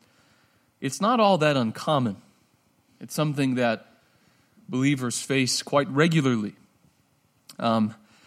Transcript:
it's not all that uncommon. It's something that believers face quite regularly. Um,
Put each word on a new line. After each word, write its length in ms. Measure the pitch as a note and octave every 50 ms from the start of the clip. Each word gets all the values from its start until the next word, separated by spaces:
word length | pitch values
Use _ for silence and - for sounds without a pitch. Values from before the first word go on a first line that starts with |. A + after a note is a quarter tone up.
| _ _ _ _ _ _ _ _ _ _ _ _ _ _ _ _
it's 220 | - C3+ - -
not 180 | F#3+ A3 B3 A#3
all 180 | G#3+ G3+ F#3+ D#3
that 180 | D#3 D3+ C#3+
uncommon. 600 | C3+ A#2 A2 - - - D#3+ D#3 C3+ B2 G#2+ F#2+ - - _ _ _ _ _ _ _ _ _ _ _ _ _ _ -
It's 120 | B2 - -
something 420 | E3+ D3+ D3+ C3+ C#3+ C3+ C3 B2
that 320 | B2 B2 A#2 A2 - - - _ _ _ _ _ _ _ _ _ _ _ _ _ _ _ -
believers 520 | B2 B2+ C3 C#3+ D3 B2+ B2+ A#2+ - -
face 400 | - - C3+ C3+ C3 A#2+ - -
quite 280 | - - C#3 C#3+ C#3 F#3
regularly. 640 | C3 C#3+ E3 E3+ D#3+ E3 C3+ C3 A#2+ A2 G#2 G2+ - _ _ _ _ _ _ _ _ _ _ _ _ _ _ _ _ _ _ - - -
Um, 360 | - A#2 A2+ A2+ G#2+ G#2 - - _ _ _ _ _